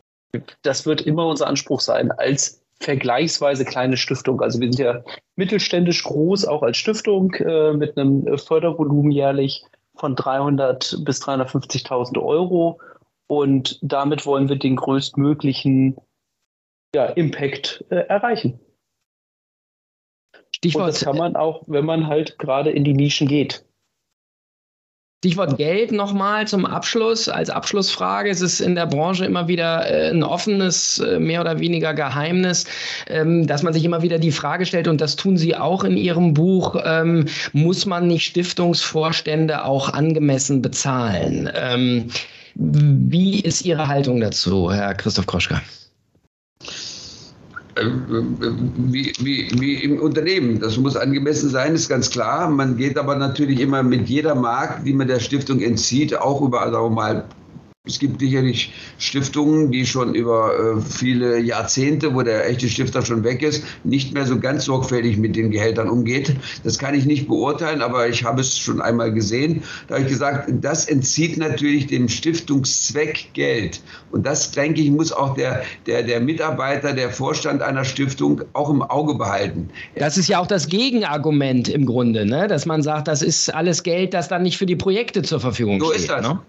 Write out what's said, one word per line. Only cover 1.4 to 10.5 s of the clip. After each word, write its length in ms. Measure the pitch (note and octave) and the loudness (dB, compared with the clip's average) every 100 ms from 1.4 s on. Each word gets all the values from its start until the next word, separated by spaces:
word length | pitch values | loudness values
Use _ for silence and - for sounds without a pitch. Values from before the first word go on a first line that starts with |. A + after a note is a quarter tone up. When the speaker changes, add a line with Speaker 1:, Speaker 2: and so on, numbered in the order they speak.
| C#3+ | 0
Speaker 1:
Anspruch 340 | C#3 - C#3 | -2 -2 -2
sein, 300 | - A#2+ B2+ | 0 0 0
als 500 | - B2+ C#3 - - _ _ | 0 0 0 -2 -6 _ _
vergleichsweise 840 | - C3+ B2 A#2+ D#3+ - C#3+ C3+ | -4 -2 0 0 0 0 0 0
kleine 320 | B2+ B2+ B2+ B2+ | -2 -2 0 0
Stiftung. 440 | - C3 - A2+ | 0 -2 0 0
Also 200 | A2+ A#2 | 0 0
wir 120 | A#2+ | 0
sind 60 | B2 | 2
ja 240 | B2 B2 - - _ - | 0 -2 -6 -18 _ -4
mittelständisch 640 | F#3+ G#3 - F3 F3 E3 | -2 0 0 2 2 0
groß, 420 | - D3 D#3+ G3+ - | -2 0 2 2 0
auch 160 | D3+ | 0
als 140 | A#2 A#2+ | 0 0
Stiftung, 560 | G#3+ G#3+ A3 G3 F#3 | -2 -2 0 2 2
äh, 380 | - - D#3+ D3+ | 0 0 2 2
mit 240 | D3 D3+ D3 | 2 0 0
einem 300 | C#3 C#3 - C#3 | 2 2 2 -2
Fördervolumen 720 | - D#3+ E3+ D#3+ D3+ D3 D3 | 0 0 2 0 2 4 4
jährlich 520 | C#3+ C#3 C#3 C3+ - - _ _ - | 4 2 2 0 -4 -12 _ _ -8
von 200 | D3 B2+ | -4 -4
dreihundert 840 | C3+ C3+ C#3+ | -2 0 2